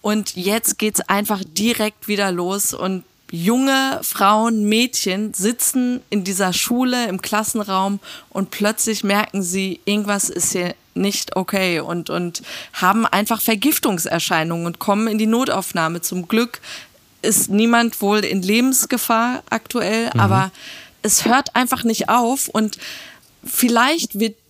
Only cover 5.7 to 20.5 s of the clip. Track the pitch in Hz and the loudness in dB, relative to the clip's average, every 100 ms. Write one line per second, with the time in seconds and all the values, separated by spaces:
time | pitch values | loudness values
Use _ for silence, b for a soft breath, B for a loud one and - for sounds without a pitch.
5.7 | 254 247 247 - 208 185 185 185 180 - | 0 0 -2 -2 -2 -2 0 0 0 0
6.7 | 240 254 247 233 185 - 208 220 226 202 | 2 2 0 -2 -4 -2 -2 0 -4 0
7.7 | 190 196 202 B B B 196 196 - 202 | 0 0 -2 B B B -6 -4 0 0
8.7 | 220 - 214 202 202 214 196 175 190 190 | 0 -2 0 0 0 0 -4 -2 -2 -2
9.7 | 175 - 208 208 202 - - - 185 175 | -4 -2 -2 0 -2 -2 -2 -2 -2 -4
10.7 | - _ 170 196 - - - 185 196 185 | -6 _ -2 0 -2 -4 -4 -2 0 2
11.7 | 165 147 170 160 170 175 - B B B | 0 -2 -6 -4 -4 -4 -8 B B B
12.7 | - 185 214 226 190 214 220 - 214 269 | 0 2 4 2 0 0 -2 0 2 2
13.7 | 311 262 180 - 170 - 170 160 170 170 | 2 0 -2 -2 -2 0 0 0 -2 -4
14.7 | 170 - 202 226 214 220 233 262 190 - | -4 0 2 2 2 2 2 2 -2 -2
15.7 | - 160 170 - 185 170 220 240 - B | -2 -2 -2 -6 -6 0 0 0 -6 B
16.7 | B B B _ _ - 220 - 202 233 | B B B _ _ 0 0 2 2 4
17.7 | 233 233 - 202 214 196 196 185 220 254 | 4 2 0 0 2 0 -2 2 2 4
18.7 | 262 - 247 - 226 240 247 - 226 - | 2 0 -2 0 2 2 -2 -4 -6 -4
19.7 | 240 202 226 233 - 202 190 190 | -4 0 0 0 2 4 4 0